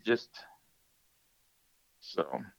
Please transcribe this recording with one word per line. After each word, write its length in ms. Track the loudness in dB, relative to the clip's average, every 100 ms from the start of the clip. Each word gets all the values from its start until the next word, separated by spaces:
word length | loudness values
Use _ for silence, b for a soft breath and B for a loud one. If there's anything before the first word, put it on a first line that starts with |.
just, 260 | 4 4 2 -16 -18 -20 _ _ _ _ _ _ _ _ _ _ _ _ _ _
so. 420 | -6 -2 0 -2 -8